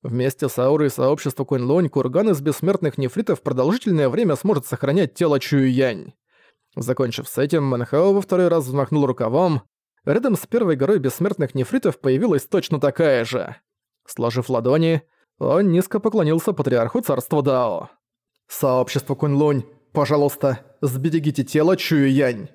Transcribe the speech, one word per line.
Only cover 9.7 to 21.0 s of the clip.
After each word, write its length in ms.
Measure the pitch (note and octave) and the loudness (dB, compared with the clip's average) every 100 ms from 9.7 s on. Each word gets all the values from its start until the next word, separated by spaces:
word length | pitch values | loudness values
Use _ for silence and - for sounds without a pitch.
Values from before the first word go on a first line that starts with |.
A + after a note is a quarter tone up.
| _ _ _ | _ _ _
Рядом 320 | - F3+ C4 G#3 | -2 0 2 -2
с 100 | - | 0
первой 300 | A#3 G#3 D3 | 0 2 0
горой 220 | C#3 G#3 | 2 2
бессмертных 560 | C3 - F#3 G3+ C#3+ | 0 -2 -4 -2 -4
нефритов 460 | C3+ B2+ C4 F#3+ - | -2 -2 0 0 0
появилась 460 | C#3 C3 A3+ D3 - | 0 2 2 0 0
точно 340 | G3 - D#3 | -2 0 0
такая 440 | C#3+ - D#3+ C3 | 0 2 2 2
же. 320 | A#2 B2+ - - _ _ _ _ - | 0 -4 -6 -12 _ _ _ _ -18
Сложив 420 | - A#2 A#2 A#2+ | -4 -2 -2 -2
ладони, 540 | B2+ A#2 D3 E3 D#3+ - _ _ _ | -2 2 2 2 0 -4 _ _ _
он 320 | C#3+ D#3+ G3+ | 0 2 4
низко 280 | E3+ F#3+ G#3+ | 2 0 -2
поклонился 520 | A3 G#3+ D#3 E3 - | -2 0 2 0 0
патриарху 480 | F3 C#3 B2 A2+ A#3+ | -2 0 0 0 -2
царства 420 | A#3+ C3 - D3+ | -2 -4 0 0
Дао. 480 | C#3 C3 A#2+ F2 - _ _ _ _ _ _ | 2 0 0 -4 -8 _ _ _ _ _ _
«Сообщество 680 | - C#3+ B2+ B2 C#3 - | -4 0 2 0 -4 -4
Кунь-Лунь, 500 | C3+ D3+ C#3 D3+ C#3+ - - _ | -4 0 2 2 0 -4 -16 _
пожалуйста, 680 | - C#3+ D3+ C#3+ - C#3 A#2 - _ | -2 0 2 2 0 -2 -2 -8 _
сберегите 640 | C#3+ C3 | -4 -2